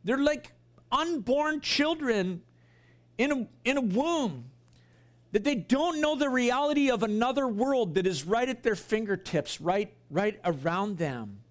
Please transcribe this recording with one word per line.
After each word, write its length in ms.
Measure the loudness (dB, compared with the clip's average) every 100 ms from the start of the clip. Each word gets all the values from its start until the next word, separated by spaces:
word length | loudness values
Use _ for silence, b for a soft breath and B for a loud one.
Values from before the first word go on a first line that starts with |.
They're 140 | 0 2
like 360 | 2 0 -8 _ _ -20 _
unborn 680 | -2 0 -2 0 0 2 -2
children 800 | -2 2 2 0 0 0 0 -4 -12 b b b b b b -2
in 120 | 0
a, 160 | 0 -4 -6
in 140 | -2 0
a 40 |
womb, 640 | 0 0 0 0 -2 -6 -14 -20 _ b b b b b b
that 120 | 0
they 100 | 0
don't 480 | -2 0 2 2 2
know 140 | 0 2
the 140 | 0
reality 600 | 2 2 2 2 2 2
of 140 | 2
another 440 | 0 2 0 2 0
world 460 | 0 2 2 2
that 140 | 0 0
is 180 | -2 0
right 240 | 0 0
at 140 | 0
their 120 | -2 -2
fingertips, 840 | -2 -2 0 -4 0 -2 -2 -4
right, 320 | 0 0 -2 -10 _
right 300 | -2 0 -2 -4
around 520 | -2 -2 0 -2 -2
them. 420 | -4 -4 -10 -12 -20